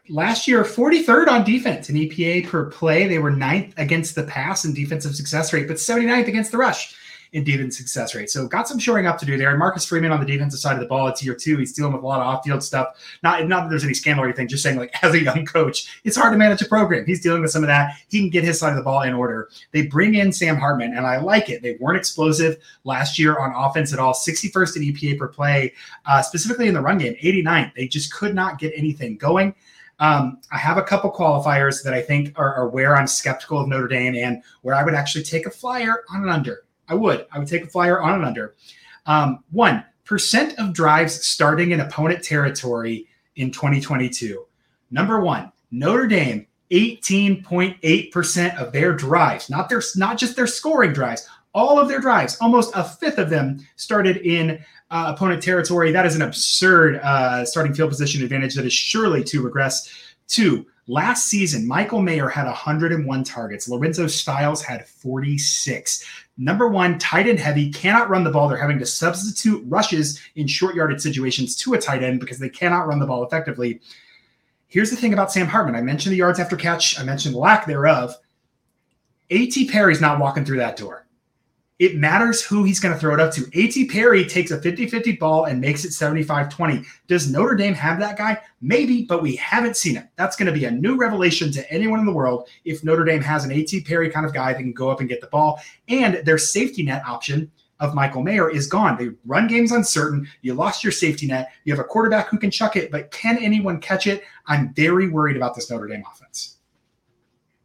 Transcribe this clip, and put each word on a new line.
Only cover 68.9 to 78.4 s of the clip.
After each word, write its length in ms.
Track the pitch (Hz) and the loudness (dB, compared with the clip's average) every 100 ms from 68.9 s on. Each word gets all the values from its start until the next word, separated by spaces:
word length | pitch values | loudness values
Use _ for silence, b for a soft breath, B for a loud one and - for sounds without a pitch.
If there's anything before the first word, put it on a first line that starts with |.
| - 170 180 208 - 220 208 123 | -2 -2 -2 -6 0 0 0 0
rushes 520 | 190 214 156 143 - B | 0 2 0 -2 -4 B
in 120 | 156 143 | -6 -2
short 260 | - 185 | 0 0
yardage 280 | 170 156 139 | 2 0 0
situations 540 | 147 131 131 135 123 - | -2 -2 -2 -2 -4 -4
to 160 | 254 | 0
a 40 | 240 | 0
tight 240 | 147 135 | 0 -2
end 200 | 127 127 | 0 -2
because 180 | - 127 | -6 -10
they 100 | 131 | -10
cannot 380 | - 175 - 156 | -2 0 0 0
run 120 | 147 | 0
the 60 | |
ball 180 | 131 123 | 0 -2
effectively. 580 | 127 160 143 120 120 113 b b b b b b b _ _ | -2 -4 -4 -4 -4 -4 b b b b b b b _ _
Here's 220 | 185 214 | 0 0
the 60 | |
thing 180 | 247 233 | 0 2
about 180 | 196 196 | 2 2
Sam 160 | 185 170 | 0 2
Hartman. 280 | 220 156 | 2 2
I 60 | 117 | -2
mentioned 320 | 127 147 196 | -2 -2 0
the 40 | 185 | 2
yards 220 | 175 175 | 2 2
after 160 | 175 | -2
catch. 420 | 180 170 208 - - | -2 -2 0 0 -2
I 60 | |
mentioned 320 | 131 139 143 | -4 -4 -4
the 40 | 123 | 2
lack 280 | 180 214 151 | 4 4 2
thereof. 480 | 139 156 131 120 - _ _ | 2 4 2 0 -10 _ _